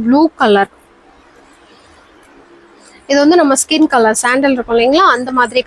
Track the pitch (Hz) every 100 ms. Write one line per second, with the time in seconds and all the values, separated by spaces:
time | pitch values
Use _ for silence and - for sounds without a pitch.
0 | 226 277 320 - 233 202 196 _ _ _
1 | _ _ _ _ _ _ _ _ _ -
2 | _ _ _ - - - _ _ - -
3 | - 285 294 359 285 262 - 311 311 254
4 | 220 214 240 262 277 254 233 233 240 302
5 | 381 247 254 254 240 247